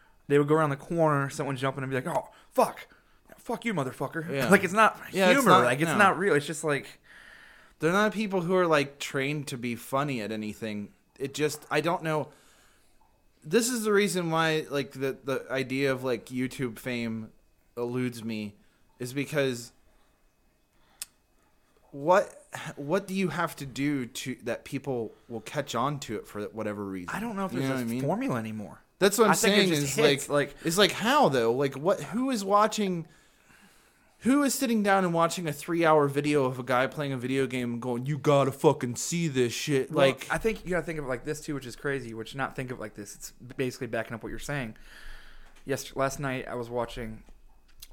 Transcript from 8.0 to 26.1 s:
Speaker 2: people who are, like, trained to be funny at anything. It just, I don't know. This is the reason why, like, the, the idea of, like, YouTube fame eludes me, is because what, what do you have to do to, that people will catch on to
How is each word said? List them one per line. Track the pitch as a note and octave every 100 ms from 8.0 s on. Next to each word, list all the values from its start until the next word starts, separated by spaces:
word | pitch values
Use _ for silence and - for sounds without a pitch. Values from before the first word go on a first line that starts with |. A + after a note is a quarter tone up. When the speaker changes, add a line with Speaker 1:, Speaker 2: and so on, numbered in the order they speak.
| G#3+
Speaker 2:
people | G3 A3 F#3+
who | E3 F#3
are, | F3
like, | D#3 C#3+ -
trained | - - C3+ D3+ C#3+
to | C#3
be | A#2+ A#2
funny | - C3+ D3 C3
at | G#2
anything. | A2 G#2+ G2+ A2 G#2 G2+ _ _ -
It | C3+
just, | C3+ D3 C#3+ -
I | D3
don't | D#3 F3
know. | D#3+ D#3 C3 - _ _ _ _ _ _ _ _ _ _
This | D#3 F#3+ A#3
is | B3
the | G#3+
reason | G3+ G#3 F3 E3+
why, | D#3+ D#3+ D#3 C#3
like, | C#3 C3
the, | C3 C3+ B2+
the | C3 C3 -
idea | C3 B2+ C3 C#3
of, | B2+
like, | C3 A#2+ -
YouTube | B2+ B2+ - B2+ G#2+
fame | - A#2+ A#2 A2+ A2 - _ _ _ -
eludes | A#2+ B2 B2+ A#2
me, | A2 A2 G#2 - _ _ _ -
is | B2
because | C3+ C#3 D3+ C3+ A#2+ A#2+ _ _ _ _ _ _ _ _ _ _ _ _ - - _ _ _ _ _ _ _ _
what, | C#3+ C#3+ F#3 G#3 - - - D3 -
what | C#3+ F#3 F#3+
do |
you | F#3+ F#3
have | F3+ E3+ -
to | C#3
do | A#2+ C#3+ C#3+ A#2+
to, | - - B2
that | A#2 A2
people | - C#3 C#3 B2+ A2 - -
will | A#2
catch | - D3 C#3
on | A#2 C3 D3
to | -